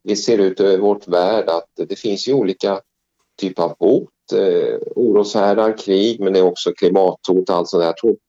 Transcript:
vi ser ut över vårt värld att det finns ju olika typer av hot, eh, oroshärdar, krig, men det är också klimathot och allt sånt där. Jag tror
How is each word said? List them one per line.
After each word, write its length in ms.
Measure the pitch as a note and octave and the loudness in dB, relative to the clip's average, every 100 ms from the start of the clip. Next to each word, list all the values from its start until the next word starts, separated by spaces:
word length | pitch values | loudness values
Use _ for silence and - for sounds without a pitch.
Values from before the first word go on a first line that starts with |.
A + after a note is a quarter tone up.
vi 140 | - G2+ | -6 -4
ser 220 | - G#2+ | 0 2
ut 220 | F#2+ F#2+ | 2 2
över 180 | G2 F#2+ | 2 2
vårt 300 | G#2 G2+ F2+ | 2 0 -2
värld 400 | F2 F#2 A2 E2 | 0 0 0 -2
att 400 | E2 - - E2 | -4 -6 -10 -8
det 80 | G2+ | -6
finns 320 | A2+ G2 B2 | -4 -4 -2
ju 40 | |
olika 480 | C3+ G2 - G2+ G2 - _ _ _ _ - | 0 0 -2 -4 -4 -8 _ _ _ _ -8
typer 220 | F#2+ F#2 | -6 -2
av 140 | E2 - | -4 0
hot, 540 | F2+ C#3 - _ - | 2 2 -2 _ -4
eh, 460 | G2+ F#2+ F2 - - - - | 0 2 0 -2 -4 -6 -2
oroshärdar, 840 | A#2+ G#2 G#2 A2 G2+ G#2 A2 A2 | 2 2 2 0 2 2 0 -2
krig, 420 | G2 F#2+ A2+ A2 | -2 0 0 -2
men 120 | F#2+ | 0
det 60 | F#2+ | 2
är 60 | |
också 280 | F2+ F2+ F2+ | 2 0 -6
klimathot 800 | - F2+ F#2+ F#2 - - F#2 F#2 | 0 0 2 2 0 -2 0 0
och 60 | F2 | -2
allt 120 | E2 | -2
sånt 120 | F2 | 0
där. 60 | E2 | 0
Jag 100 | - | 0
tror 200 | A2+ - | -2 -2